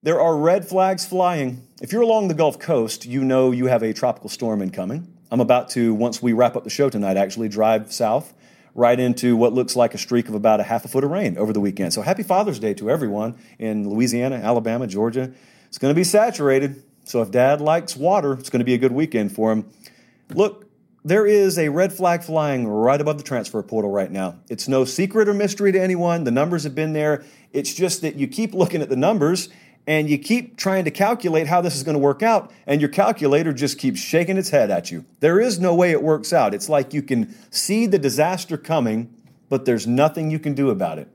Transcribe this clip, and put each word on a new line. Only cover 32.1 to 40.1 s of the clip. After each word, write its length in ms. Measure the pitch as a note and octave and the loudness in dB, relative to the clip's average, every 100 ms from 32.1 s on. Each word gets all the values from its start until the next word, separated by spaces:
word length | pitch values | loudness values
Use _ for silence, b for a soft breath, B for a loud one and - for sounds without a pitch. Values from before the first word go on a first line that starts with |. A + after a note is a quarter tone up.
| C3+ | 2
out, 300 | A3+ G#3+ - B B | 2 2 -2 B B
and 160 | D3 | 0
your 80 | C#3+ | 0
calculator 600 | E3 G3+ A3+ D3 C#3+ E3 | 2 2 2 2 2 2
just 280 | C3+ C#3+ - | -2 -4 -2
keeps 200 | C3 G#2+ | -4 -4
shaking 380 | - D#3 E3+ F#3+ | 0 0 2 -2
its 140 | - | 0
head 200 | C#3+ G#2+ | 2 2
at 200 | F#2 - | 0 -4
you. 160 | E2+ - _ | -12 -14 _
There 200 | D#3+ F3+ | 2 4
is 180 | B3 F#3 | 2 0
no 160 | F3+ | 0
way 160 | E3+ F3+ | 4 4
it 120 | D#3 | 2
works 320 | D3+ D#3 A2 | 2 0 2
out. 180 | - A2+ | 2 2
It's 160 | G2+ - | 0 0
like 240 | D3 C3 | 0 0
you 80 | D3 | -6
can 340 | C#3 B2+ G#2+ B B | -2 -2 -2 B B
see 380 | - - G#3 A3+ | -6 -2 0 2
the 120 | F#3+ | 2
disaster 600 | C#3 B2+ D#3 F#3 - D#3+ | 0 0 0 -2 -6 -10
coming, 500 | - D#3+ A#2 A2 A#2 - _ _ _ | -2 -2 0 -2 -6 -16 _ _ _
but 160 | C3+ | -2
there's 220 | C3 A#2 G#2+ | 0 0 0
nothing 440 | B2 D#3 | 2 2